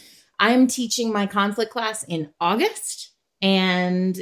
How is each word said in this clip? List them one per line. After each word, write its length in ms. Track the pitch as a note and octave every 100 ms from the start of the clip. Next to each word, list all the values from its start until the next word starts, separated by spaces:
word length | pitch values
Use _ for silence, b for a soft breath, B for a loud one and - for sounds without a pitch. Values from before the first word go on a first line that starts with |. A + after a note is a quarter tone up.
| b b b -
I'm 280 | G#3 B3+ B3+
teaching 440 | B3+ A#3 - A3+
my 140 | G#3 G3
conflict 460 | G3+ G3+ G#3+ A3
class 320 | A#3+ A3 G#3+
in 260 | - E3 D#3 -
August, 760 | E3+ A3 G#4+ - - - - _ _ -
and 760 | G3 F#3+ F#3 F3+ F3+ F3+ F#3 F3+